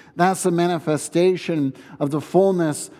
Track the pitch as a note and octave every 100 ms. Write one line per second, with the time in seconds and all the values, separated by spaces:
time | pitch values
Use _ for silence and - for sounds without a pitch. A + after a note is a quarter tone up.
0 | - - F3+ F3+ F#3 E3+ F3 E3+ - D3+
1 | - E3+ F#3 F3+ - D#3+ C3+ C3 - -
2 | D3 D3+ C#3 F3+ G3 F3+ D#3+ C#3+ -